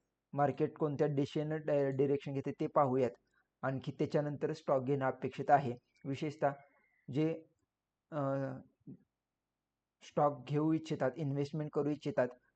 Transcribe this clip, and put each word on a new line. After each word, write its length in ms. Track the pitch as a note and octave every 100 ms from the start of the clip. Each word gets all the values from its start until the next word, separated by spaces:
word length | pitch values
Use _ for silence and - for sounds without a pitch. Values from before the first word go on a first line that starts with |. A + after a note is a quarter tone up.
| _ _ _
मार्केट 440 | C#3 C#3+ C3+ D3+ -
कोणत्या 320 | D3+ C#3+ D3+
दिशेनं 500 | C#3+ C#3 D#3 D3+ D#3
डाय-, 260 | D3+ C#3+ C#3
डायरेक्शन 420 | C3 C#3 C#3+ C#3+
घेते 180 | C3+ C#3+
ते 160 | - D3+
पाहूयात, 440 | D#3+ C#3 C3 A#2+ - _ _ _ _
आणखी 300 | C3 C3+ -
त्याच्यानंतर 600 | - D3+ D#3 D3 C3+ D#3
स्टॉक 300 | D#3 - C3+
घेणं 240 | B2+ C#3+ C3
अपेक्षित 440 | B2+ B2+ - C3+
आहे. 240 | C#3+ B2+ A2+ _ _
विशेषतः 460 | C3+ C3+ D#3 - C#3+ C#3 - _ _ _ -
जे, 280 | C3+ D#3+ D#3+ - _ _ _ _ _ -
अ, 100 | D#3 C#3 C#3 C3+ C3 - _ - - _ _ _ _ _ _ _ _ _ _
स्टॉक 420 | - D#3+ C#3+ C3 B2
घेऊ 240 | D3 D#3
इच्छितात, 380 | D#3+ D#3+ C#3+ C3 E3
इन्व्हेस्टमेंट 540 | C#3+ C#3+ C#3+ D#3 D3+
करू 180 | D3+ D3
इच्छितात, 380 | C#3+ D3 - B2 - _